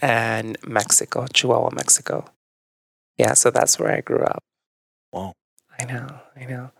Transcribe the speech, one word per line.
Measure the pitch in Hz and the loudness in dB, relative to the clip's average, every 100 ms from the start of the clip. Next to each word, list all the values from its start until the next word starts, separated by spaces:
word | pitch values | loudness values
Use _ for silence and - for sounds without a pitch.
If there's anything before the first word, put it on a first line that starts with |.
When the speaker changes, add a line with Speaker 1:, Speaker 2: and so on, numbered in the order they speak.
Speaker 1:
and | 135 117 113 110 110 107 - | 2 2 0 -2 -4 -10 -4
Mexico, | 110 - - - - 127 | -2 2 0 0 -4 -2
Chihuahua, | - 123 120 - | 0 2 2 2
Mexico. | - - - - - - _ _ _ _ _ _ _ _ - | 0 2 0 0 -6 -8 _ _ _ _ _ _ _ _ 0
Yeah, | 113 | 2
so | - 120 | 4 4
that's | - - - | 4 2 0
where | 104 | 0
I | - | -2
grew | - - | -2 0
up. | 50 - - _ _ _ _ _ _ | 0 -2 -8 _ _ _ _ _ _
Speaker 2:
Wow. | 92 95 - _ _ _ - | -10 -10 -12 _ _ _ -10
Speaker 1:
I | 123 | -8
know, | 123 131 139 - 135 | -8 -10 -16 -20 -16
I | 127 | -12
know. | 127 127 | -10 -12